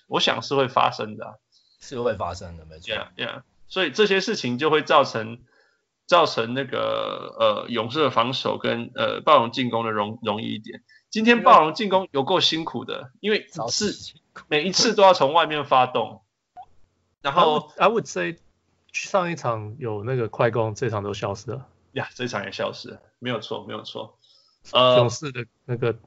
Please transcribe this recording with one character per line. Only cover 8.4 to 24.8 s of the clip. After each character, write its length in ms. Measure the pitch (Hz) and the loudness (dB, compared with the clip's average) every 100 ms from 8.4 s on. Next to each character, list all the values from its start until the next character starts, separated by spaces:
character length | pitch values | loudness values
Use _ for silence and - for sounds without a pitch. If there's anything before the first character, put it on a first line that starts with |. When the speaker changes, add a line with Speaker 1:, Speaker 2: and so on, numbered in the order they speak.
| - 104 | -4 -2
Speaker 1:
跟， 320 | 120 117 120 - | -2 -4 -6 -4
呃， 240 | 113 101 | -4 -2
暴 180 | 127 151 | 4 6
龙 140 | 117 | 6
进 180 | 120 123 | 0 -2
攻 140 | 113 113 | -2 -2
的 80 | |
容-， 260 | 107 104 113 110 | -2 -4 -4 -4
容 180 | 104 | -4
易 40 | 117 | -4
一 120 | 113 | -8
点。 240 | - - _ _ _ | -10 -18 _ _ _
今 160 | 214 220 | 0 4
天 200 | 240 185 | 6 8
暴 160 | 202 | 8
龙 120 | 156 | 8
进 160 | 156 214 | 2 0
攻 200 | 185 190 | 0 0
有 140 | 139 131 | -2 0
够 160 | 180 | 2
辛 240 | - 160 160 | 2 0 -4
苦 200 | 117 113 | -8 -8
的， 280 | 101 131 _ | -10 -12 _
因 100 | 202 | -2
为 160 | 214 - | -2 -4
是 60 | |
Speaker 2:
超 160 | 170 113 | -10 -6
级 240 | - 208 | -2 -2
辛 280 | - - - _ - | -4 -12 -20 _ -20
苦。 80 | - | -2
Speaker 1:
每 160 | 151 175 | -2 0
一 80 | |
次 200 | 180 254 | 0 2
都 120 | 208 190 | 6 8
要 100 | 180 | 8
从 180 | 139 | 4
外 140 | 160 156 | 4 2
面 180 | 151 135 | 0 2
发 220 | 135 123 | 4 4
动， 360 | 123 110 101 _ _ _ - - _ _ _ _ _ | 0 -4 -8 _ _ _ -20 -20 _ _ _ _ _
然 100 | 143 | -2
后 400 | 156 170 151 - - | 2 4 2 -2 0
Speaker 3:
I 100 | 175 | 0
would, 0 | |
I 20 | |
would 180 | 226 - | 0 -4
say 300 | 185 175 165 _ _ _ _ _ | -6 -6 -8 _ _ _ _ _
上 380 | - - 202 175 | -10 -4 -2 -2
一 60 | 156 | -4
场 400 | 127 113 107 127 | -4 -6 -8 -10
有 240 | 120 107 | -8 -6
那 140 | 107 131 | -4 -4
个 120 | 110 | -4
快 220 | - 120 | 0 0
攻， 240 | 117 110 104 | 2 -2 -2
这 160 | 123 | -4
场 140 | 107 101 | -4 -4
都 100 | 104 | -6
消 220 | 104 98 | -6 -6
失 160 | - | -8
了。 160 | 127 - _ _ | -12 -14 _ _
Speaker 1:
呀， 160 | 127 117 - | -10 -10 -8
这 120 | 123 | -8
场 180 | 110 98 | -6 -8
也 60 | |
消 220 | - 101 | -6 -8
失 160 | - 123 | -8 -16
了， 120 | 104 _ _ | -20 _ _
没 100 | 120 | -8
有 80 | 117 | -6
错， 260 | - 107 104 | -6 -12 -10
没 40 | |
有 100 | 110 | -12
错。 360 | 107 113 113 _ _ _ _ _ - | -12 -14 -14 _ _ _ _ _ -2
呃， 240 | 123 | 4